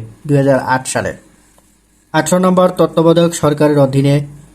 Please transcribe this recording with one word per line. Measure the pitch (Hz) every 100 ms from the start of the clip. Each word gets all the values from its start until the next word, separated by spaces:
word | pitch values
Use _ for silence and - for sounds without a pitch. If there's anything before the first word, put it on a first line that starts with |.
| 113 - 147
দুই | 143
হাজার | 139 131
আট | - 131 -
সালে। | 120 95 - - _ _ _ _ _ _ _ _
আঠারো | 156 151 180
নাম্বার, | 185 185 180 180
তত্ত্বাবধায়ক | 160 170 165 165 170
সরকারের | 170 147 147 151 147
অধীনে | 135 139 139 143 147 - -